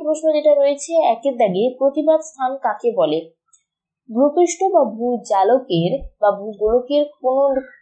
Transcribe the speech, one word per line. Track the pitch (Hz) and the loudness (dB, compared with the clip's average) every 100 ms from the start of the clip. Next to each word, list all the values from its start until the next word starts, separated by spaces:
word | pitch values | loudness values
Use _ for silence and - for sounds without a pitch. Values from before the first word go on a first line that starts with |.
প্রশ্ন | 302 311 320 302 | -2 -2 0 2
যেটা | 302 285 | 2 4
রয়েছে | 277 277 - 330 247 | 2 -2 -2 0 2
একের | 226 277 240 | 0 -4 0
দাগে, | 214 180 247 247 | 0 0 -2 0
প্রতিবাদ | 269 302 302 311 - | -2 0 2 0 -2
স্থান | 269 262 269 | -6 -6 -4
কাকে | 233 208 240 190 | -6 -2 -2 0
বলে? | 156 160 165 _ _ _ _ _ _ _ - | 0 -2 -6 _ _ _ _ _ _ _ -8
ভূপৃষ্ঠ | 226 285 320 349 - 381 | 0 2 2 0 0 0
বা | 349 233 220 | 2 0 -2
ভূজালকের | 240 233 - 196 196 262 254 170 175 269 - - | -4 -4 -2 0 2 2 0 -2 0 -4 -8 -2
বা | 208 196 | 0 0
ভূগোলকের | 214 202 214 247 247 294 294 - | -8 -4 0 0 0 -2 -2 -4
কোনো | 254 262 277 269 269 - | -2 0 2 0 -6 -20